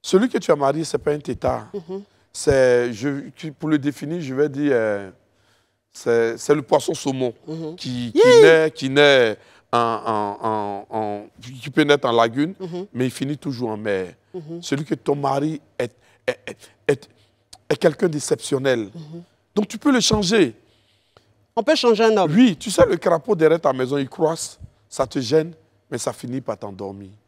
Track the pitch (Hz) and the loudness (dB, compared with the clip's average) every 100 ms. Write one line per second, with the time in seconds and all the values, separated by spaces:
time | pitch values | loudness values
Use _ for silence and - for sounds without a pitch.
0 | - 185 240 - - 151 139 143 160 147 | 2 2 2 -2 0 2 2 0 -4 -4
1 | - 151 143 117 131 123 110 208 165 190 | -2 -4 -4 -6 -4 -4 -8 -14 -12 -14
2 | 202 _ _ - - 139 127 123 123 110 | -14 _ _ -6 0 4 4 4 0 -4
3 | 135 139 139 - 160 139 156 151 139 139 | -6 -6 -10 -14 -14 -8 -2 0 -2 -6
4 | 147 170 147 131 147 135 147 127 110 101 | -8 -8 -6 -2 -2 -2 0 0 0 -4
5 | 98 90 _ _ _ _ _ _ _ - | -8 -18 _ _ _ _ _ _ _ -12
6 | - 117 113 117 - 151 139 151 - 165 | -2 0 0 -4 0 0 2 0 0 -4
7 | 143 131 127 117 - 160 160 170 - 247 | -4 -2 -4 -6 -14 -12 -10 -10 -8 -8
8 | 170 285 480 480 427 160 160 - 131 139 | -4 4 6 10 10 8 4 -2 -2 4
9 | 147 135 117 104 _ _ _ 120 117 113 | 6 6 4 0 _ _ _ 0 0 -2
10 | 113 107 104 101 113 107 104 101 104 110 | -4 -2 -4 -4 -4 -4 -6 -10 -10 -8
11 | 107 104 104 _ 117 131 147 139 147 147 | -6 -8 -14 _ -20 -16 -8 0 4 4
12 | 131 117 117 117 156 190 185 175 196 - | 4 2 2 2 -4 -4 -12 -12 -10 -4
13 | 131 - 135 147 - 123 120 107 107 98 | -4 -4 -8 -6 -8 -6 -6 -6 -4 -4
14 | 92 85 _ 185 156 170 175 190 160 147 | -6 -12 _ -16 -14 -14 -6 -6 -4 -8
15 | - 143 139 139 147 156 _ _ 123 _ | -4 -2 0 -2 -4 -6 _ _ -8 _
16 | _ _ - 123 - - - _ - 143 | _ _ -8 -8 -10 -18 -20 _ -2 -2
17 | - _ _ _ _ - _ 151 180 147 | -2 _ _ _ _ -20 _ 0 0 0
18 | 185 147 - 147 - 135 135 123 101 165 | -2 -2 -4 -6 -4 -2 0 0 -2 -12
19 | 151 170 175 _ _ - 214 226 302 254 | -18 -18 -20 _ _ -6 -6 -2 0 2
20 | - 214 185 226 147 110 _ _ _ _ | 2 0 0 2 2 -2 _ _ _ _
21 | _ _ _ _ _ - 226 311 247 214 | _ _ _ _ _ -4 0 2 4 4
22 | 226 220 175 165 247 175 - 185 480 180 | 4 2 2 6 4 4 -6 2 2 4
23 | - 170 - 196 156 165 156 131 127 143 | 2 0 0 2 4 4 0 0 -2 -2
24 | 135 - 156 165 - - - _ _ - | -4 -2 -2 -2 -8 -14 -20 _ _ -6
25 | 135 - 120 156 160 165 _ _ _ 123 | -4 -2 0 0 0 -8 _ _ _ -6
26 | - 120 120 127 123 107 101 95 101 98 | -6 -8 -10 -10 -8 -10 -10 -12 -12 -12
27 | 98 101 | -18 -20